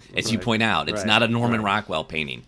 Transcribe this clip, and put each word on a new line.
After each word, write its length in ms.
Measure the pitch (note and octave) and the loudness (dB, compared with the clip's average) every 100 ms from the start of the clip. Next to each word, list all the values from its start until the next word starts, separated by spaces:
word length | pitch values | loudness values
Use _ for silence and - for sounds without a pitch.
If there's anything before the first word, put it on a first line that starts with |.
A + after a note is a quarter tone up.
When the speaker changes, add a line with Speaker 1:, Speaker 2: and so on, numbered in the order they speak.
| - | -8
Speaker 1:
as 160 | - G2+ | -4 -2
you 80 | A2+ | -2
Speaker 2:
Right. 80 | A#2 | 0
Speaker 1:
point 160 | A2 | 2
out, 280 | A2 E2+ D2+ | 2 0 0
it's 80 | G#2 | -2
Speaker 2:
Right. 100 | F#2+ | 2
Speaker 1:
not 160 | G#2+ | 4
a 40 | A2+ | 4
Norman 340 | A#2 A#2+ A2+ | 2 2 2
Speaker 2:
Right. 120 | G#2 G#2 | 2 0
Speaker 1:
Rockwell 280 | G#2 D#2+ | 0 -4
painting. 400 | D2+ D#2+ D2 B1+ | -4 -6 -6 -8